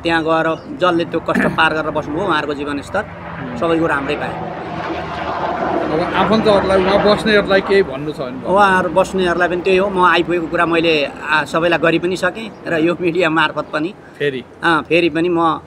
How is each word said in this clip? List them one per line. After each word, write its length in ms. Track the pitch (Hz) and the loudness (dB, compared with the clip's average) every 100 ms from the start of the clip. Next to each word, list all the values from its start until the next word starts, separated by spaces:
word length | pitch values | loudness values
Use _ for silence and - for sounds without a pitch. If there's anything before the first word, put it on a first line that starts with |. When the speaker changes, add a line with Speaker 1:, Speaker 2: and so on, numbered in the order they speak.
Speaker 1:
त्यहाँ 200 | 170 165 | 0 0
गएर 540 | 160 160 160 156 - 135 | 2 2 0 -2 -8 0
जसले 280 | 180 170 170 | 2 2 0
त्यो 140 | 165 | -4
कष्ट 260 | - 160 160 | -2 0 0
पार 280 | 151 160 | 2 2
गरेर 180 | 156 156 | 2 -2
बस्नुभयो, 340 | 151 147 151 196 | -4 -4 -4 0
उहाँहरूको 280 | 156 147 | 0 0
जीवनस्तर 520 | 143 143 143 131 190 214 | -4 -4 -6 -4 -6 -6
Speaker 2:
मह्म। 520 | - - - - - | -10 -12 -10 -10 -4
Speaker 1:
सबैको 300 | 170 165 160 | 0 2 2
राम्रै 280 | 143 139 147 | 0 -2 -4
पाए। 420 | 127 - - - - - - 165 - - - - - - - - - | -4 -6 -8 -10 -10 -8 -6 -6 -6 -8 -6 -4 -4 -2 -2 -2 0
Speaker 2:
अब 120 | 156 | 0
आफन्तहरूलाई, 840 | 175 175 185 220 220 202 185 190 185 | 0 0 2 2 4 2 4 2 4
उहाँ 200 | 202 202 | 2 4
बस्नेहरूलाई 560 | 208 220 208 190 196 | 2 4 2 4 2
केही 220 | 196 196 | 4 2
भन्नु 280 | 170 131 151 | 2 -2 -6
छ 80 | 147 | -6
भने? 260 | 131 127 120 | -8 -8 0
Speaker 1:
उहाँहरू 440 | 190 202 185 180 | 4 4 4 2
बस्नेहरूलाई 580 | 165 185 190 185 170 175 | 2 0 0 0 2 0
पनि 140 | 180 | 0
त्यही 160 | 175 185 | 2 2
हो, 120 | 196 | 2
म 160 | 190 180 | 2 4
आइपुगेको 420 | 170 165 175 160 | 4 2 -2 -2
कुरा 180 | 165 170 | 0 2
मैले, 400 | 165 165 156 135 | 2 2 2 0
आ, 400 | - 147 156 143 | -6 -2 0 0
सबैलाई 340 | 170 170 165 | 0 2 2
गरि 200 | 165 165 | 2 2
पनि 180 | 175 185 | 0 -2
सकेँ 340 | 180 180 226 - 151 | -2 -4 -12 -12 -6
र 120 | 165 | 0
यो 180 | 160 170 | 0 0
मिडिया 280 | 175 165 165 | -2 0 0
मार्फत 380 | 160 156 143 147 | 2 0 -2 -6
पनि। 200 | 156 160 220 - - | -4 -4 -8 -20 -4
Speaker 2:
फेरि? 260 | 147 131 - - | -4 -4 -12 -4
Speaker 1:
अँ, 180 | 170 160 | 0 0
फेरि 280 | 127 165 170 | 0 2 2
पनि 200 | 151 175 | 0 0
म 300 | 170 165 147 | 2 0 0